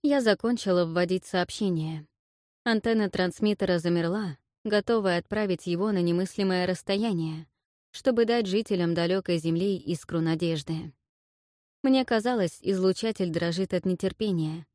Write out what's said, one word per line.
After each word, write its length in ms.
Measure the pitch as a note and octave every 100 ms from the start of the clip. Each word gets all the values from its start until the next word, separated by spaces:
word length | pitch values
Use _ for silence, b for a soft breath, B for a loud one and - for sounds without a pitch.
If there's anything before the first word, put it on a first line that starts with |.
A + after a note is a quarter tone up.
Я 160 | D4 C#4+
закончила 640 | A3+ G3+ A3+ A#3+ G3 F3+ E3+
вводить 380 | E3 F3 F#3
сообщение. 800 | - F#3 F3 - G3+ E3+ D#3 D#3+ D3+ _ _ _ _ _
Антенна 480 | - A3 A3+ A3+ G#3
трансмиттера 680 | - F#3 - G#3+ G#3 F#3+ F3
замерла, 580 | E3+ F3 E3+ G3 G3+ C3+ _ _
готовая 560 | A3 G#3 G3+ A3+ G3 F3
отправить 480 | - G#3 G#3 F3+ -
его 240 | E3+ G#3
на 100 | G3
немыслимое 680 | F3 E3+ F#3+ - G3 F#3 F3+
расстояние, 800 | F#3 - G3 A3+ F3+ D#3+ D#3+ D#3+ _ _ _ _
чтобы 340 | - - A#3+
дать 220 | A3+ A#3 G#3
жителям 480 | G3 A3 F#3+ E3+
далекой 440 | E3+ E3+ F#3+ F3+ E3+
Земли 380 | D#3+ E3 G3 F#3+
искру 440 | - E3 - E3+
надежды. 720 | D#3+ D#3+ E3+ D#3+ C#3+ D#3+ D#3+ - _ _ _ _ _ _ _ _
Мне 220 | C4+ C4
казалось, 560 | B3+ A3+ A3+ B3 F3 -
излучатель 680 | F#3 F#3+ F#3+ F#3 A3+ A3 F3+
дрожит 440 | E3 E3+ E3+ F#3+
от 120 | F3+ F#3
нетерпения 800 | F#3 F#3+ - G#3+ F3+ D#3 D#3+ D#3